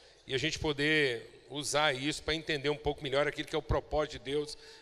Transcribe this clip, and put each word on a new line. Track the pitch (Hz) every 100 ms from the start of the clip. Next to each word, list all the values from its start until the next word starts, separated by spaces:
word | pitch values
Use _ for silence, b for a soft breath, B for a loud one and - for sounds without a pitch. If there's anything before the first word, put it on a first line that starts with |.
| B B -
e |
a | 131
gente | 151 -
poder | 156 139 147 156 139 113 - - -
usar | 143 139 143 151
isso | 131 143 147
pra | -
entender | 160 156 151 143
um | 147
pouco | 147 143
melhor | 143 135 147
aquilo | 127 147
que |
é | 156
o |
propósito | - 151 - 147 147
de | 135
Deus | 117 147 147 - B B